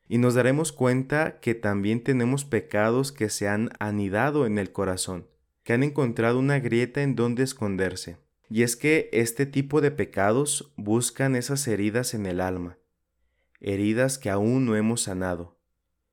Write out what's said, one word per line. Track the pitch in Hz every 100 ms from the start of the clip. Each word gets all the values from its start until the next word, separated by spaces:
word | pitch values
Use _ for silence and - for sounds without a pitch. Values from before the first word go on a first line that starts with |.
| _
y | 117
nos | 123
daremos | 120 123 143 156
cuenta | - 127 127 131 147 160 -
que | -
también | 117 104 101 101 117
tenemos | 120 127 120 139
pecados | 143 113 - 104 110 123 139
que | - 107
se | - 101
han | 104 113 -
anidado | 107 104 101 101 139 147 120
en | 104
el | 92
corazón, | - 95 90 - 90 - _ _ _
que | -
han | 117
encontrado | 147 143 127 113 113 123
una | 135 143
grieta | 120 117 123 143
en | 143
donde | 117 117 120
esconderse. | 131 - 104 95 92 92 - 90 _ _ _
Y | 110
es | 120 -
que | 147 156 -
este | - 117 -
tipo | 139 143 139 147
de | 147
pecados | 143 101 98 101 120 147 - - -
buscan | 104 113 120 - 135 127
esas | 120 139 135
heridas | 101 104 113 123
en | 110 98
el | 90
alma, | 92 90 87 - _ _ _ _ _ _ _ _
heridas | 95 98 104 110 135 139
que | 101
aún | 98 107 131 127
no | 107
hemos | 110 117
sanado, | - 92 92 87 87 _ _ _ _ _ _